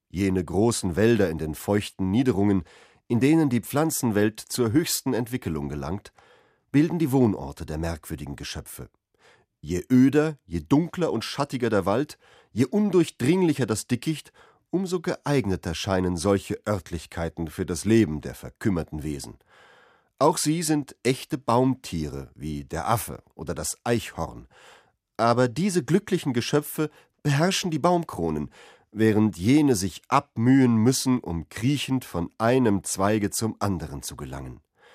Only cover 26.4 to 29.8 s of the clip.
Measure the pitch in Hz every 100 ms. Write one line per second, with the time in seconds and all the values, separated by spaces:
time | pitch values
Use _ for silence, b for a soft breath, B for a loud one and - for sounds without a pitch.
26.4 | - 147 151 - 151 b b _ 147 143
27.4 | 175 185 185 160 180 175 165 - 82 76
28.4 | 71 B B B B 107 110 104 107 85
29.4 | 98 147 143 107